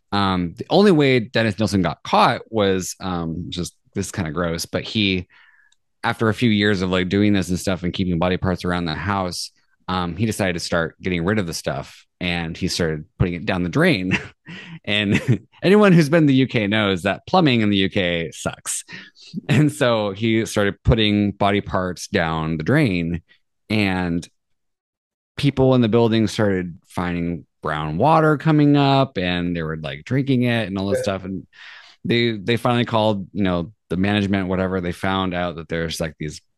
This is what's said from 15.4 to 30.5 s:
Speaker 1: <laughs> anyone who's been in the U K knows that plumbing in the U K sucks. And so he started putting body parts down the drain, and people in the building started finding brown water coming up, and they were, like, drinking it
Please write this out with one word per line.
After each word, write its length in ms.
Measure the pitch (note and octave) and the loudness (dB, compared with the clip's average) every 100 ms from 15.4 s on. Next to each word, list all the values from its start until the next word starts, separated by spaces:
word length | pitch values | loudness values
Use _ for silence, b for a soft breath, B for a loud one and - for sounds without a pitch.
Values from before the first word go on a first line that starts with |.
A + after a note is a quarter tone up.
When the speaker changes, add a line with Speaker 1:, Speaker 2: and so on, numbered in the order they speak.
| - | -4
Speaker 1:
<laughs> 100 | _ | _
anyone 300 | E3 G#3 G3+ | 4 6 8
who's 160 | E3+ D3 | 6 6
been 140 | E3+ | 4
in 20 | D3+ | 4
the 80 | C3 | 4
U 120 | C3 | 2
K 180 | A#2+ G2+ | 0 0
knows 380 | G#2+ G#2 F#2 | 2 2 0
that 240 | F#2+ F#2 - | -2 -4 0
plumbing 340 | F#3 D3+ A#2+ | 2 4 4
in 80 | G#2 | 2
the 80 | G2+ | 2
U 120 | F#2+ | 0
K 420 | G#2 F2 E2+ D#2+ | 0 0 -2 -4
sucks. 500 | - D#2+ - - - B B B B B - - | -8 -8 -8 -8 -10 B B B B B -8 0
And 240 | B2+ D3+ | 2 2
so 400 | - B2 A2+ G#2 | 2 2 2 -2
he 340 | F#2+ A2+ A2 G#2 | -2 0 0 0
started 340 | - G2+ - | 0 0 0
putting 480 | - A#2 G#2 G#2 G2+ | 2 2 4 2 2
body 300 | - G2+ G2+ | 0 0 0
parts 460 | - G2 F#2 F2 - | -2 -2 -4 -6 -4
down 500 | G2 E2 D#2+ D#2+ D#2+ | -2 0 -2 -2 -2
the 60 | |
drain, 580 | D#2+ C#3+ C3+ F2+ E2 E2+ b b _ _ - | 0 2 2 0 -2 -6 b b _ _ -4
and 580 | G#2+ G2+ F#2 F2+ E2+ - _ _ _ _ _ _ _ _ _ _ - | -2 0 -2 -2 -4 -6 _ _ _ _ _ _ _ _ _ _ -2
people 380 | C#3+ C3 C3 B2+ | 0 4 4 6
in 60 | |
the 80 | A#2 | 4
building 360 | A#2 A#2 A2+ G#2+ | 4 4 4 2
started 540 | - G#2 F#2+ F2+ D#2+ _ | 2 0 0 -4 -10 _
finding 580 | - F2+ F2 E2+ E2 - _ | -6 -4 -2 -4 -6 -10 _
brown 360 | D#2+ D#2 D#2 D#2+ | -6 -4 -4 0
water 400 | C#3 D#3+ D#3 C#3+ | 2 4 4 2
coming 380 | D#3+ D3+ D3 C#3+ | 2 4 6 4
up, 420 | C#3 C3+ C3 - | 4 2 0 -2
and 380 | F2+ F2 F2 E2+ | -2 -2 -2 -4
they 60 | |
were, 160 | D#2 D#2+ | -6 -6
like, 260 | D2+ C#2+ | -8 -10
drinking 400 | - C3 C3+ B2+ | -4 -2 0 0
it 240 | B2 | 2